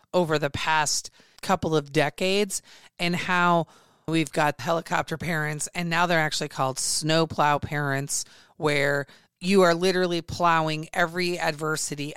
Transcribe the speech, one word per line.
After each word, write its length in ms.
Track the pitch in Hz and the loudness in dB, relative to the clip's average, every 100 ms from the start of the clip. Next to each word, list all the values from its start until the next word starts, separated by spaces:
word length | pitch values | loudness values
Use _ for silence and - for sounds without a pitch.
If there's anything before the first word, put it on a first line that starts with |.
| _ | _
over 240 | 180 165 151 | -2 0 0
the 120 | 147 | -2
past 600 | - - 156 147 - - _ _ _ | -4 0 0 0 -2 -6 _ _ _
couple 320 | - 185 175 | -2 0 2
of 200 | 156 143 | 0 0
decades, 680 | 147 143 - 185 196 208 - - - - - | 0 0 0 -2 0 -2 -4 -12 -20 -20 -6
and 160 | 175 175 | -4 -2
how 520 | 160 180 175 170 160 - _ _ - | 0 2 4 2 0 -8 _ _ -2
we've 240 | 165 156 | 0 0
got 260 | - 151 - | 0 0 0
helicopter 580 | 170 165 165 170 147 160 | -2 -4 -2 -4 -2 -6
parents, 520 | 151 160 151 151 - | -4 -4 -4 -6 -8
and 160 | 175 170 | -6 -2
now 160 | 165 175 | 0 2
they're 140 | 165 | 4
actually 300 | 156 - 151 | 2 -2 -4
called 280 | - 131 131 | -2 -2 -2
snowplow 800 | - - 156 160 160 - 147 147 | -4 -2 2 2 2 2 2 2
parents, 640 | - 147 143 135 139 - - - _ - | -2 -4 -2 -2 -4 -6 -8 -14 _ -4
where 480 | 151 147 143 143 143 - _ _ | 0 2 2 0 -4 -12 _ _
you 220 | 180 196 | 2 6
are 140 | 175 170 | 6 4
literally 440 | 185 180 180 170 | 2 2 0 -2
plowing 720 | - - 175 165 156 156 160 | -6 -2 2 2 2 -2 -4
every 440 | 190 170 175 175 175 | -2 0 0 -4 -2
adversity 720 | 165 147 156 156 - 143 143 | -4 -4 -4 -4 -4 -6 -8